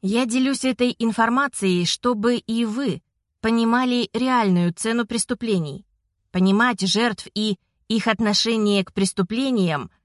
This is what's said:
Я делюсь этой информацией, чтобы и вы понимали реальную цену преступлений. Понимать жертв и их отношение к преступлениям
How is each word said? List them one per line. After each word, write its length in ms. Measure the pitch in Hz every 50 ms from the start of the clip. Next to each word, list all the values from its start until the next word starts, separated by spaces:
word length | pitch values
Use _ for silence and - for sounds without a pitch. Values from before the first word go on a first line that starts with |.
Я 240 | - 190 202 233 262
делюсь 400 | 233 220 262 262 262 277 254 -
этой 300 | 262 254 - 247 247 247 _
информацией, 880 | 233 226 214 - 226 226 240 254 285 277 - - - 190 185 180 175
чтобы 520 | 160 - - - 240 247 214 202 240 247 -
и 280 | - - 220 226 233
вы 380 | 220 208 240 285 254 175 - _ _ _ _ _ _ _ _
понимали 680 | - 220 226 233 233 226 233 247 262 254 247 247 233 - _
реальную 600 | 226 247 262 262 240 220 196 185 175 175 175 165
цену 320 | - - 220 226 240 240
преступлений. 800 | - 233 233 - _ 247 - 240 226 208 185 160 147 139 - - _ _ _ _ _ _ _ _ _
Понимать 500 | _ 180 185 190 196 208 233 247 240 -
жертв 460 | - 196 - 202 233 240 214 - - - _
и 240 | - 214 214 202 - _ _ _ _ _ _
их 200 | 214 226 190 240
отношение 760 | 220 - 226 208 208 190 - 226 226 220 214 208 202 202 190
к 80 | -
преступлениям 1000 | _ - 196 190 - - 190 180 220 226 269 269 254 226 190 170 156 143 139 85 _ _ _